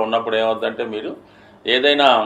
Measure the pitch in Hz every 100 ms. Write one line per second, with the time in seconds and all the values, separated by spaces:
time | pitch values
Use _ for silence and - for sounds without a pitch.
0 | 110 117 117 110 113 110 113 110 113 107
1 | 156 - - _ - - - 123 143 143
2 | 139 117